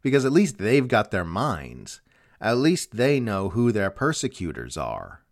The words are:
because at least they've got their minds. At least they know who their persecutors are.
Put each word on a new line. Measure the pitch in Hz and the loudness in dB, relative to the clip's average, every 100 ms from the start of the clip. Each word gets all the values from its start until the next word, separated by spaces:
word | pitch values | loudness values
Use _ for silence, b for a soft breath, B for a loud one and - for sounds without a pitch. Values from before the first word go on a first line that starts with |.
because | 135 135 131 | 4 2 4
at | |
least | 156 196 - | 4 2 0
they've | 101 139 127 | 2 2 4
got | 113 107 | 0 0
their | 98 82 | -2 -2
minds. | 90 143 85 65 62 50 - b b b b | -4 -2 -4 -8 -16 -18 -20 b b b b
At | 110 120 | -2 2
least | 147 175 - 107 | 2 2 -4 0
they | 131 143 | 2 2
know | 117 98 98 | 0 -2 -2
who | 101 120 | 2 2
their | 107 98 | 2 -2
persecutors | - 139 151 131 - 87 60 58 69 | -2 -2 -2 -6 -6 -8 -8 -10 -8
are. | 62 50 50 - _ | -6 -6 -10 -20 _